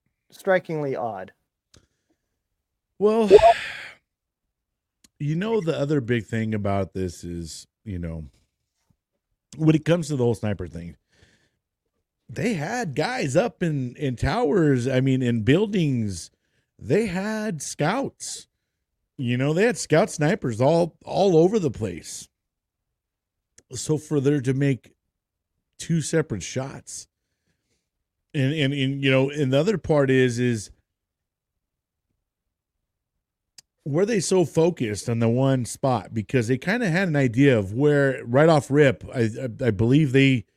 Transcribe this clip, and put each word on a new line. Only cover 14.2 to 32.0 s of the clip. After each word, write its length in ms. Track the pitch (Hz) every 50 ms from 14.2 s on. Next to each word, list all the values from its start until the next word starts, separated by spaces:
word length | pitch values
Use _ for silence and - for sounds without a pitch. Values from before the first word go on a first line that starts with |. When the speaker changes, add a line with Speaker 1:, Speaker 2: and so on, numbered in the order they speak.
| 131 131 175 233 - 285 240 180 156 147 135 123 117
Speaker 2:
I 120 | 135 131 127
mean, 220 | 135 135 131 131
in 220 | 127 120 120 113 104
buildings. 880 | 127 143 190 220 202 214 185 160 143 127 117 110 101 90 82 - - _ _ _ _ _ _ _ _ _ _
They 260 | - 101 156 208 233
had 560 | 190 170 190 196 214 220 214 214 220 170 139
scouts. 840 | - - - - 147 165 226 277 269 - - _ - - - - - _ _ _ _ _ _ _ _ _ _ _ _ _ _
You 200 | - 123 120 123
know, 160 | 127 135 147 156
they 120 | 180 220
had 120 | 247 185
scout 320 | - - - 151 165 220 -
snipers 500 | - - 147 156 220 - - 131 110 107
all, 380 | 127 147 170 170 175 160 - _ _
all 320 | - 139 156 196 196 170
over 220 | 156 170 185 233 214
the 120 | 165 131
place. 560 | 101 101 110 92 87 - - - - - - - _ _ _ _ _ _ _ _ _ _ _ _ _ _ _ _ _ _ _ _ _ _ _ _ _ _ _ _ 127
So 240 | 110 - - 151
for 220 | 139 - - 151 143
there 220 | 127 143 151 143
to 120 | 117 135 131
make 400 | 135 143 139 135 - - - _ _ _ _ _ _ _ _ _ _ _ _ _ _ _ _ _ -
two 220 | - - 170 160
separate 420 | 131 - 165 160 139 - 117 90 -
shots, 640 | - - 127 131 139 - - - - - - - - _ _ _ _ _ _ _ _ _ _ _ _ _ _ _ _ _ _ _ _ _ _ _ _ -
and, 200 | 147 131 135 160
and, 200 | 160 139 135 147
and, 280 | 139 131 135 139 139
you 80 | 139 135
know, 200 | 135 131 135 143
and 240 | 143 151 139 131 131
the 60 | 139
other 180 | 165 214 202
part 320 | 151 - - 156 143 135 131
is, 300 | 131 131 127 123 117 120
is 320 | 123 123 117 107 - - - _ _ _ _ _ _ _ _ _ _ _ _ _ _ _ _ _ _ _ _ _ _ _ _ _